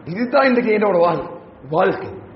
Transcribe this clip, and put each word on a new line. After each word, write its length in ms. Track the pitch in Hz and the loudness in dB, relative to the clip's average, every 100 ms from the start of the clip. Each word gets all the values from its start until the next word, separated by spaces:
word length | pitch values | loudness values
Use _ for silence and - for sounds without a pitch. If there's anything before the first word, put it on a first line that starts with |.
இதுதான் 440 | - 185 247 277 269 | -10 -6 0 2 4
இன்றைக்கு 240 | 240 220 | 2 2
என்னோட 260 | 214 208 180 | 2 2 2
வாழ்-, 300 | 175 156 - - - - 135 | 2 0 -6 -14 -18 -20 -4
வாழ்க்கை. 400 | 156 190 - - - - | 0 0 0 -8 -14 -18